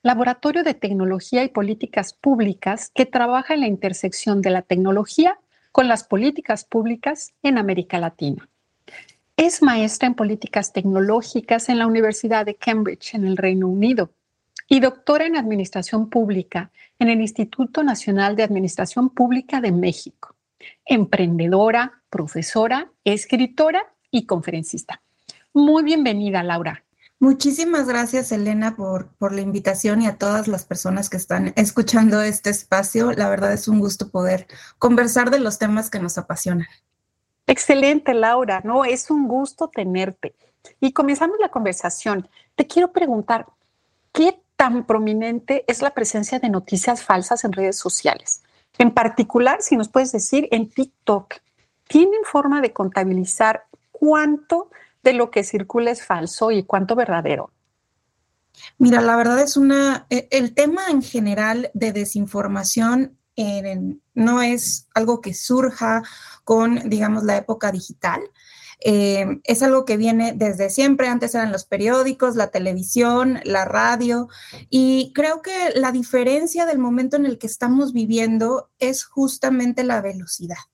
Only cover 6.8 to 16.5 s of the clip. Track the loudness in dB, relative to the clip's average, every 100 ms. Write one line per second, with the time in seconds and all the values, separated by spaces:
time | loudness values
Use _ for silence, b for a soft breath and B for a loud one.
6.8 | -2 -4 -6 -6 -12 _ 0 0 0 -2
7.8 | -2 -4 -4 _ -6 -6 -10 _ _ _
8.8 | -20 B B B _ 0 0 2 2 2
9.8 | 0 0 -2 0 -2 -4 -4 -6 -4 -4
10.8 | 0 0 2 0 -2 -8 -2 -2 0 0
11.8 | 2 2 0 0 -2 -2 -2 -4 -2 0
12.8 | -2 -6 -10 -4 -2 0 0 0 0 2
13.8 | 2 2 -2 _ _ _ _ -20 2 4
14.8 | 4 0 0 2 2 -2 -2 -2 -4 -6
15.8 | -4 -2 0 0 0 -2 -4